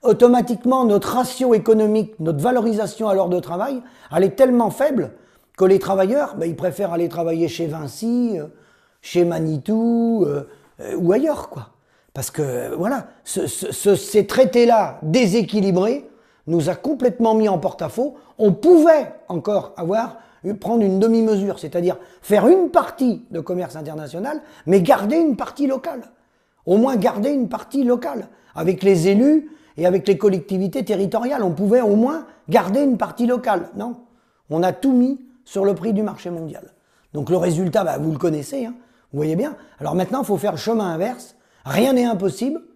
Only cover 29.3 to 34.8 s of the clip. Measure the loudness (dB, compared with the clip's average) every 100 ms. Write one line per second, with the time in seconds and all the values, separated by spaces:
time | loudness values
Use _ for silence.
29.3 | 4 0 -18 _ -2 0 2 0 2 2
30.3 | 0 -2 -4 -2 -4 -4 -2 -2 -2 -4
31.3 | -2 -4 -2 2 2 4 2 2 -2 -10
32.3 | _ 0 0 2 0 2 0 -4 -2 -2
33.3 | 0 0 -2 -4 -10 -12 -12 _ _ _
34.3 | _ _ -2 -2 0